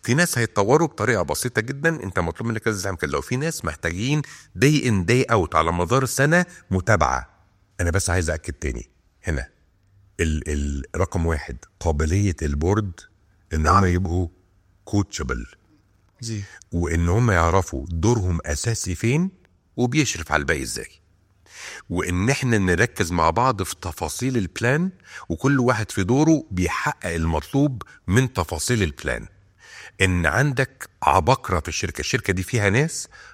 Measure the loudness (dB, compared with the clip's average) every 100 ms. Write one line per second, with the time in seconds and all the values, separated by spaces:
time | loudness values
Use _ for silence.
0 | 0 0 2 0 0 0 4 4 2 -2
1 | 0 0 -2 -4 -2 -2 -4 -2 -2 -2
2 | -4 -2 -4 -4 -6 -2 -2 -4 -6 -4
3 | -4 -4 -4 -4 -4 -6 -8 -6 -6 -4
4 | -2 -2 -2 -14 -16 2 4 4 2 2
5 | 4 4 4 2 4 2 2 2 2 2
6 | 2 0 4 4 0 -8 _ 0 4 4
7 | 4 0 -4 _ _ _ _ -2 0 0
8 | 0 0 0 -4 -6 -8 -6 -6 -12 _
9 | _ _ -4 -4 -6 _ _ _ _ _
10 | _ -4 -2 -2 -2 -4 -4 -6 -8 -4
11 | -2 0 -2 -2 -4 -14 -16 _ -2 0
12 | 0 2 0 -2 -2 0 0 0 -2 -10
13 | -20 _ _ _ _ 0 4 4 4 2
14 | 0 -2 -4 _ _ _ _ _ -2 -2
15 | -2 -6 -4 -4 -8 -18 _ _ _ _
16 | _ _ -10 -8 -10 -16 _ -2 0 0
17 | 2 2 4 4 4 2 0 -6 -6 0
18 | 2 2 0 -2 -2 -4 -4 -4 -6 -2
19 | 0 0 -2 -6 _ _ _ -2 0 2
20 | 0 -4 -2 -2 0 -2 -4 -10 -12 -20
21 | _ _ _ _ _ -18 -16 -18 -6 -4
22 | -2 0 0 0 2 2 2 2 0 0
23 | -2 2 2 2 0 0 -6 -6 -10 -6
24 | -6 -4 -2 -2 -4 -2 0 2 0 -6
25 | -20 -20 -8 0 2 4 4 2 -2 -2
26 | 2 4 4 2 0 -2 0 0 -4 -4
27 | -4 -2 0 -2 0 0 0 -2 -14 -12
28 | 0 2 2 -2 -4 -4 -2 0 0 -2
29 | -6 -6 -8 _ _ _ -20 -20 -20 0
30 | 2 4 2 2 0 0 -4 _ -20 _
31 | 2 4 2 0 0 -2 -2 -6 -6 -6
32 | -4 -2 0 -2 -2 0 2 2 0 -4
33 | -12 -18 -20